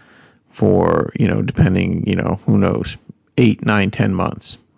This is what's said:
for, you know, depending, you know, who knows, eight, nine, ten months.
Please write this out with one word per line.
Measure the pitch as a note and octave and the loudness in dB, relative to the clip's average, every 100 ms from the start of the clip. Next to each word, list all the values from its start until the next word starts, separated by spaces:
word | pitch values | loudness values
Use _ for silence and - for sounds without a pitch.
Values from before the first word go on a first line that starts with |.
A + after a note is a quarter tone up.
| _ - - _ _ | _ -20 -20 _ _
for, | - G#2 F#2+ E2+ E2 - - | -2 2 2 2 0 -2 -2
you | G2 | 0
know, | G#2 | 0
depending, | F#2+ - G2 F#2 F2+ F2 - | -2 2 2 2 0 -2 -2
you | F#2 | -2
know, | - E2+ | -2 -2
who | - G#2 | 0 2
knows, | F#2 G2 - - - - _ - | 2 -2 -6 -12 -20 -20 _ 2
eight, | B2 G#2 | 2 2
nine, | - G#2+ G2 | 0 2 0
ten | - G#2 | 0 0
months. | F#2 F2 - - - _ | 0 -4 -6 -14 -16 _